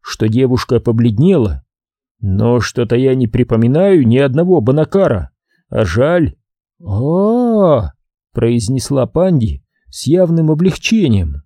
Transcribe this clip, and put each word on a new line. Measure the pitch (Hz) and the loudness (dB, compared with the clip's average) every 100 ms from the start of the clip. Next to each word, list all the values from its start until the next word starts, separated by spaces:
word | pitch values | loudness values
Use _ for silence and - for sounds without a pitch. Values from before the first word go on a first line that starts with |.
что | - - 139 | -16 -4 -2
девушка | 113 131 123 - 120 | 0 0 0 0 -2
побледнела. | 110 113 120 104 165 180 107 69 _ _ _ _ _ _ | 0 0 0 2 2 2 0 -4 _ _ _ _ _ _
«Но | 104 95 113 123 | -4 0 0 0
что-то | 107 - 117 | -2 -4 -2
я | 120 131 131 | 0 0 0
не | 120 | -2
припоминаю | 127 123 113 117 143 196 185 120 | -2 0 0 2 2 2 4 4
ни | 120 | 2
одного | 139 127 175 180 | 2 0 0 2
Банакара, | 110 143 151 196 180 107 73 _ _ _ _ | 2 0 0 0 0 -2 -6 _ _ _ _
а | - | -4
жаль». | 107 85 139 175 143 - _ _ _ _ | -2 0 0 0 -2 -4 _ _ _ _
«А-а-а», | 170 98 135 175 208 233 247 220 185 139 90 - _ _ _ | -8 -4 -2 0 0 0 0 2 2 2 -2 -12 _ _ _
произнесла | - 117 120 101 131 - 139 120 | -4 0 0 -2 -6 -2 -2 -2
Панди | 156 185 160 113 69 _ _ _ | 0 0 0 0 -4 _ _ _
с | - 127 | -10 -2
явным | 175 180 165 156 | 0 2 2 0
облегчением. | 156 185 - - 226 165 107 80 71 | 0 0 -2 -2 0 2 0 -2 -8